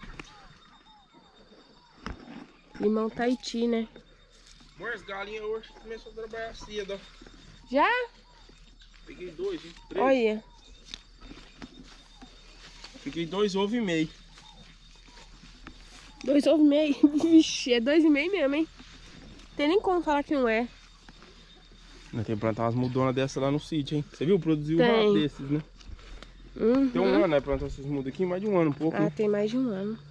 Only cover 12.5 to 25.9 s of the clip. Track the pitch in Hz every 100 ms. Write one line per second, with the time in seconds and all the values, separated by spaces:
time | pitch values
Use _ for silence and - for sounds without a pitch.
12.5 | - - - - - 143 147 165 185 208
13.5 | 190 202 240 208 165 160 - - - -
14.5 | - - - - - - - - - -
15.5 | - - - - - - - - 285 277
16.5 | 311 302 285 311 277 294 294 320 320 311
17.5 | - - 240 233 311 311 285 330 403 277
18.5 | 285 320 - - - - - - - -
19.5 | - 294 381 392 359 311 285 285 294 247
20.5 | 220 240 - - - - - - - -
21.5 | - - - - - - 127 107 107 113
22.5 | 110 117 120 127 127 131 127 131 - 135
23.5 | 147 - 160 135 151 147 - 160 196 160
24.5 | 156 147 165 233 226 214 180 147 - 139
25.5 | 147 - - -